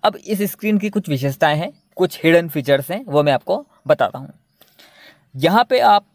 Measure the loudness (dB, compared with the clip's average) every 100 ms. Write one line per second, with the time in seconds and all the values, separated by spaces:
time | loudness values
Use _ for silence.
0 | -2 -4 -8 -4 -4 -4 -2 -2 -2 -6
1 | -4 -4 -4 0 0 0 -4 -10 _ -2
2 | -2 0 2 2 2 -6 0 -2 0 -10
3 | -2 0 2 0 -2 -6 -6 _ -2 0
4 | 0 -4 -18 -20 _ _ _ _ _ _
5 | -20 _ _ -2 2 2 2 2 4 4
6 | _